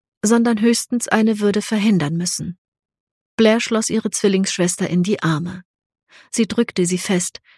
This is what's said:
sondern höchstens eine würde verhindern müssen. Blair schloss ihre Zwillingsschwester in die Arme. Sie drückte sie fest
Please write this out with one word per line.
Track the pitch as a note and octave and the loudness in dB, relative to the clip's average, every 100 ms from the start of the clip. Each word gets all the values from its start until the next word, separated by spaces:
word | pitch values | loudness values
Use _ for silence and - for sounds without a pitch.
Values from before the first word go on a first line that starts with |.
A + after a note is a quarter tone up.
| _ _ | _ _
sondern | G#3 A#3 A#3 A3 | 2 2 2 2
höchstens | A#3 A3+ - A#3+ - | 2 2 -2 -6 0
eine | G#3+ A3 G#3+ | 2 2 2
würde | G#3 G#3 | 0 0
verhindern | - G#3+ G#3+ F#3 D3 E3 | -2 0 2 2 2 -2
müssen. | F3 - D#3+ F3+ _ _ _ _ _ _ _ - | -4 -6 -8 -12 _ _ _ _ _ _ _ 2
Blair | A3 A3+ | 4 2
schloss | - A3 - | 0 -2 -2
ihre | A3 G#3+ | -4 -4
Zwillingsschwester | - G#3 F#3+ G3 - F3+ - F#3 | 0 0 2 0 0 -2 -2 -2
in | F3+ | 0
die | F3+ G#3+ | 0 0
Arme. | D#3+ D3+ F3 F#3 - _ _ _ _ - _ | 0 -2 -4 -12 -18 _ _ _ _ -20 _
Sie | - A3+ | -2 0
drückte | A3 A#3 - F3 | 0 -2 0 0
sie | F3+ | -2
fest | - F#3 - - _ | -2 -2 -2 -10 _